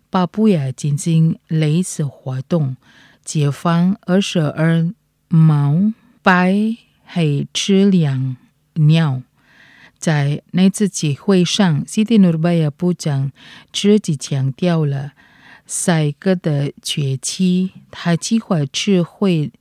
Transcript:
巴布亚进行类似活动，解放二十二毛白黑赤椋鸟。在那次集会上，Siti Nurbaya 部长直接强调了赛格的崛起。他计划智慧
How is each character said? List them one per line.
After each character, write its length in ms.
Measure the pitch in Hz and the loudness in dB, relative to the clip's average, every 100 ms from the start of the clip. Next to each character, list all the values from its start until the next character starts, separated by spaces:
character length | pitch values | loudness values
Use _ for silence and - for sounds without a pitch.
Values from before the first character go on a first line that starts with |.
| _ | _
巴 180 | 190 175 | -2 -2
布 220 | - 220 | 0 2
亚 240 | 175 135 | 2 -2
进 240 | 123 151 143 | -4 -4 -4
行 420 | - 160 160 165 - | 0 2 2 0 -4
类 340 | 160 156 160 | -2 0 0
似 240 | 185 - 143 | -2 -4 -6
活 340 | - - 131 | -6 -10 -10
动， 380 | - 175 139 131 _ _ _ _ | -4 -2 -2 -6 _ _ _ _
解 280 | - 160 143 | -8 -2 -2
放 440 | 139 180 170 180 202 - | -2 -2 0 0 -2 -2
二 120 | 185 | 0
十 220 | 196 180 | 0 -2
二 500 | 147 - 160 165 165 220 _ _ - | -2 0 0 0 -2 -6 _ _ -2
毛 640 | 160 160 147 143 156 214 220 _ _ | 4 4 4 2 2 0 -2 _ _
白 560 | 202 180 180 202 214 233 _ _ | 0 2 2 0 -2 -4 _ _
黑 420 | _ 180 156 143 143 | _ -2 0 0 -4
赤 380 | - - 196 202 | -6 0 2 4
椋 460 | 185 151 131 131 127 _ _ _ | 4 2 0 -4 -6 _ _ _
鸟。 500 | - 151 160 160 127 - _ _ _ - _ - - | 0 4 4 2 -2 -8 _ _ _ -20 _ -20 -8
在 440 | - 151 143 147 - | -2 0 0 -4 -4
那 180 | 170 190 | 2 2
次 180 | - 202 | 2 -2
集 260 | - 156 | -2 -4
会 300 | 139 - 190 | -4 0 2
上， 400 | 175 - 190 143 | 2 2 0 0
Siti 340 | - - 214 226 | -2 -4 0 4
Nurbaya 520 | 185 160 170 170 156 | 4 2 0 0 0
部 240 | - 175 | -2 -4
长 360 | 175 160 139 135 - - - _ | -2 -4 -4 -4 -8 -20 -20 _
直 300 | - 202 208 | -4 2 2
接 160 | - 147 | 2 -6
强 340 | - 135 131 | -4 -4 -4
调 360 | - 180 165 147 | -2 0 0 0
了 260 | 139 139 - _ _ - - - | -4 -8 -14 _ _ -20 -20 -12
赛 440 | - - 160 151 | -6 0 0 0
格 240 | 143 190 | -2 -2
的 380 | 185 170 143 143 - | -2 0 -2 -4 -6
崛 380 | - - 139 135 | -10 -6 -4 -4
起。 540 | - - 185 180 185 - - | -8 -2 0 0 -2 -8 -20
他 260 | - 170 165 | -8 -2 -2
计 240 | - 226 | 0 -4
划 240 | - 175 | -2 -4
智 380 | 139 - - 190 | -4 -4 0 0
慧 500 | 170 - 196 170 147 - | 0 -2 0 0 -2 -8